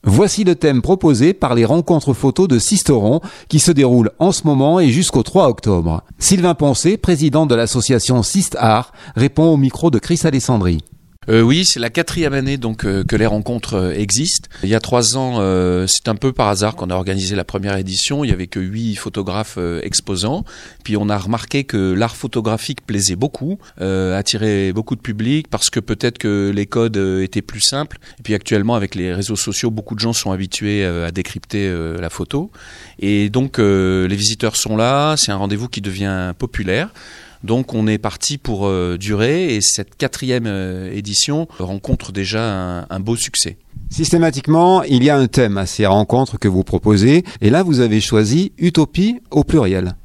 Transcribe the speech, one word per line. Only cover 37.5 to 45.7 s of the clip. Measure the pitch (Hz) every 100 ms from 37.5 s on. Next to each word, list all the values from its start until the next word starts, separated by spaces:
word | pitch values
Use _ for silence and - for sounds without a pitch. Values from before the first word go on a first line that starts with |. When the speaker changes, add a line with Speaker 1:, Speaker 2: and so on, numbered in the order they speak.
| 120 131
Speaker 2:
on | 117 107
est | 107
parti | 110 - - 143
pour, | - 101 98
euh, | 92 87 90
durer | 101 104 117 165 180
et | 107
cette | - - 98 _
quatrième, | 135 - 131 123 113
euh, | 98 92 92 92
édition | 104 104 101 - 151 165 -
rencontre | 92 98 - - -
déjà | 95 95 110
un, | 113 98 90 87 -
un | 95
beau | 101 117
succès. | - - - - _ - -
Speaker 1:
Systématiquement, | - 160 170 165 135 147 156 175 185
il | 139 127
y | 139
a | 139
un | 127
thème | - 117 98
à |
ces | 92